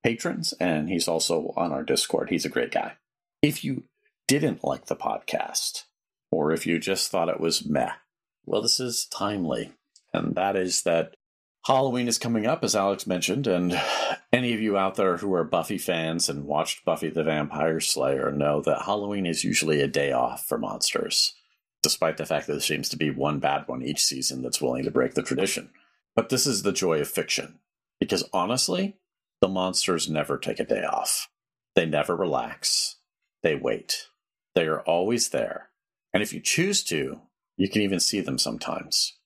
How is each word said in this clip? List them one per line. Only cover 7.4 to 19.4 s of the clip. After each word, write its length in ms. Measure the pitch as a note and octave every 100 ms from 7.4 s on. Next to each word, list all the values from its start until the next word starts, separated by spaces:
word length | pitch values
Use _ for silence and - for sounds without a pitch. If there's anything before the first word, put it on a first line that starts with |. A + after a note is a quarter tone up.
was 260 | E2 - D2+
meh, 260 | C#2+ A#1 - _ _ _ _ -
well, 160 | G#2
this 180 | A#2 -
is 240 | B2+ A#2 -
timely, 680 | - G2+ G#2 E2 A#1 - - _ - _
and 200 | - E2
that 220 | F2 G2 G2
is 260 | F#2 E2+
that 320 | F2 E2 D#2+ - _ _ _ _ -
Halloween 420 | C3 C3+ B2 A#2+
is 80 | A#2
coming 300 | A#2 A2+ A2
up, 180 | D#3+
as 100 | G#2+
Alex 320 | G#2+ G2 G2 -
mentioned, 400 | F2 D#2+ A2+ B2
and 320 | F2+ F2+ F2+ - - - - _
any 220 | B2 B2
of 60 | A2
you 180 | A2 G2+
out 160 | F#2+
there 240 | G2+ F#2+ E2+
who 160 | G2+
are 100 | F2+
Buffy 320 | D#2 F2 E2 G2+
fans 520 | - E2 D#2+ E2 -
and 180 | D2 C#2+
watched 380 | D2 D#2 -
Buffy 260 | - D#2+ E2
the 140 | D#2+
Vampire 560 | D#2 D2+ D2 D2+ D#2+ D#2+
Slayer 520 | - - C2+ C2+ C#2+
know 300 | C#2+ C#2+ D2
that 200 | D#2+ -
Halloween 440 | - G#2 G2+ G2+ F2+
is 180 | D#2